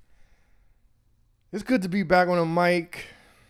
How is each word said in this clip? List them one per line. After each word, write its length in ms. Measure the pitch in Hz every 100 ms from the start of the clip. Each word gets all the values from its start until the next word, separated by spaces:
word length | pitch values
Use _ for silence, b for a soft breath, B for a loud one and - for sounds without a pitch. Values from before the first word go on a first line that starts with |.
| _ - - _ _ _ _ _ _ _ _ _ _ _ _
it's 100 | 208
good 200 | 202 254
to 60 | 185
be 120 | 202
back 260 | 160 180 180
on 80 | 175
the 80 | 165
mic. 600 | 170 175 175 165 - - B B B